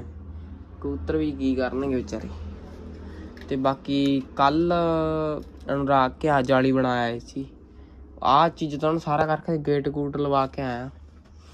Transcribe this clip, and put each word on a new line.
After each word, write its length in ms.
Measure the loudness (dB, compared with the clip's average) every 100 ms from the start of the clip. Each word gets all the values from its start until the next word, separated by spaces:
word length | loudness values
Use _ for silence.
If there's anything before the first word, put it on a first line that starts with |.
| -8 -14 -14 -14 -14 -16 -16 -10
ਕਬੂਤਰ 360 | -6 -6 -2 0
ਵੀ 160 | 0
ਕੀ 220 | 0 0
ਕਰਨਗੇ 400 | 2 0 -2 -2
ਵਿਚਾਰੇ। 340 | -2 -2 -8 -8 -10 -12 -12 -16 -16 -16 -14 -14 -14 -14 -16 -6
ਤੇ 80 | 0
ਬਾਕੀ 680 | 2 0 -2 2 2 2 -2 2
ਕੱਲ੍ਹ 380 | 4 4 4 4 2 2 0 0 -2 -4 -8 -14 -4
ਇਹਨੂੰ 180 | -2 4
ਰਾਖ 300 | 4 4 2
ਕੇ 100 | 2
ਆ 140 | 2
ਜਾਲੀ 300 | 4 4 4
ਬਣਾ 200 | 4 2
ਆਏ 260 | 2 0 -2
ਸੀ। 280 | -8 -10 -12 -14 -20 -20 -20 -20 -20 -2
ਆਹ 260 | 4 6 6
ਚੀਜ਼ 280 | 2 -4 0
ਤਾਂ 120 | 0
ਉਹਨੂੰ 120 | 0
ਸਾਰਾ 260 | 0 0 2
ਕਰਕੇ 320 | 0 0 -2
ਗੇਟ 300 | 0 0 0
ਗੂਟ 280 | -2 -4 -2
ਲਵਾ 300 | 0 2 0
ਕੇ 160 | -2
ਆਇਆ। 280 | -6 -6 -8 -14 -20 -20 -20 -20 -20